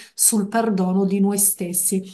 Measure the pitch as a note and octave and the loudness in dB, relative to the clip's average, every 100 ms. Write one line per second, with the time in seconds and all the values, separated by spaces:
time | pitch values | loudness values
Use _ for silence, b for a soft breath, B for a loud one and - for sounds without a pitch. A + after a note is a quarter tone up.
0 | B B - A3 G3+ A#3 A3+ F#3+ F#3 F#3 | B B 2 2 0 0 0 0 0 2
1 | G3 G3 G3 G3+ - - F3 F3+ - F#3+ | 2 2 2 2 0 -2 -4 -4 -2 -4
2 | F#3 | -6